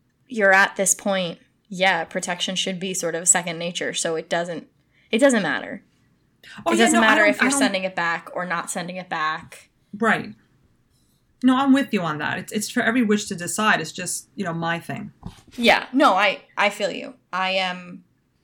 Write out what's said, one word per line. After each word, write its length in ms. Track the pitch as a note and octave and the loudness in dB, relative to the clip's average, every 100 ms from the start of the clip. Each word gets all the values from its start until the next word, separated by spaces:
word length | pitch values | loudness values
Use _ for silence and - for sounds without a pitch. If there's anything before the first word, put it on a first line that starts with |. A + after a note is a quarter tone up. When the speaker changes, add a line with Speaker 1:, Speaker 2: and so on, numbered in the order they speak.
| _ _ - | _ _ -10
Speaker 1:
you're 260 | A3 G3 | 2 6
at 220 | F#3+ F#3+ - | 6 4 2
this 180 | F#3+ | 0
point, 460 | - G3+ F#3+ F3 F3+ _ _ - | 0 0 -2 -2 -8 _ _ -12
yeah, 360 | F#3 F#3 E3+ | 0 2 2
protection 520 | E3 F#3 F#3 F3 - F#3 | -2 -6 -6 -6 -4 -4
should 240 | - F3+ | -4 -4
be 140 | F#3+ | -6
sort 220 | F3+ E3+ D#3+ | -4 -4 -2
of 120 | F3+ | 0
second 300 | F3+ F3 E3 | 0 0 -6
nature, 360 | E3+ F3 A#2+ - | -6 -6 -6 -4
so 200 | E3+ D#3+ | -4 -4
it 140 | E3 | -2
doesn't, 380 | F3 F3 D#3+ - _ _ _ _ | -4 -2 -8 -12 _ _ _ _
it 80 | A3+ | 4
doesn't 240 | C4+ A#3 | 4 4
matter. 420 | D#3+ A#2 - G3+ _ _ _ _ _ _ - - | 0 -4 -6 -14 _ _ _ _ _ _ -20 -6
Speaker 2:
Oh, 100 | - | 0
Speaker 1:
It 40 | A3+ | 4
Speaker 2:
yeah, 80 | A3+ | 4
Speaker 1:
doesn't 160 | A3+ | 4
Speaker 2:
no, 60 | A3 | 4
I 20 | |
Speaker 1:
matter 120 | G#3+ | 6
Speaker 2:
don't, 80 | G#3 | 4
Speaker 1:
if 60 | - | 4
you're 100 | B3 | 2
Speaker 2:
I 40 | |
don't 80 | C#4 | 2
Speaker 1:
sending 240 | G#3 F#3+ F#3 | 0 0 -4
it 100 | F3+ | -4
back 340 | E3+ E3+ - - | -2 -4 -6 -8
or 100 | F3+ | -6
not 240 | E3+ - | -6 -6
sending 280 | F#3+ F3 F3+ | -8 -8 -10
it 120 | F3+ | -8
back. 600 | E3 D#3 D#3+ - - - _ _ G3+ | -4 -4 -6 -10 -20 -20 _ _ -2
Speaker 2:
Right. 380 | A3 F3 - - _ _ _ _ _ _ _ _ _ _ | 0 0 -4 -16 _ _ _ _ _ _ _ _ _ _
No, 140 | B3+ B3+ | 2 4
I'm 160 | C#4 | 6
with 180 | C4+ C4 | 4 4
you 80 | G3 | -2
on 160 | E3 D3+ | -2 -2
that. 180 | D3 C3 | -4 -4
It's, 120 | F3 | -6
it's 160 | A3 G#3+ | -6 -4
for 120 | B3 | -2
every 220 | A3+ B3 | 0 2
witch 240 | G#3+ G#3 - | 2 2 -2
to 80 | F3 | -8
decide. 460 | E3+ - G#3+ F#3 | -6 -2 2 0
It's 100 | D#3+ | -2
just, 380 | - F3 - - - | -8 -8 -8 -10 -8
you 80 | F3+ | -6
know, 80 | |
my 260 | E3 E3 E3+ | -4 -4 -4
thing. 320 | E3 C3+ - - - - - - | -6 -10 -12 -14 -16 -16 -14 0
Speaker 1:
Yeah. 300 | A#3 C#3 - | 4 4 2
No, 220 | C4 C#4+ | 4 6
I, 300 | F#3+ G3+ - - - | 6 2 0 -6 -2
I 120 | G3+ | 0
feel 220 | - G3 | 0 -4
you. 240 | - - - _ | -6 -12 -16 _
I 180 | F3+ F#3+ | -4 -2
am, 520 | F#3+ F#3 F3+ F3+ F3+ _ _ _ _ | 0 -2 -6 -12 -18 _ _ _ _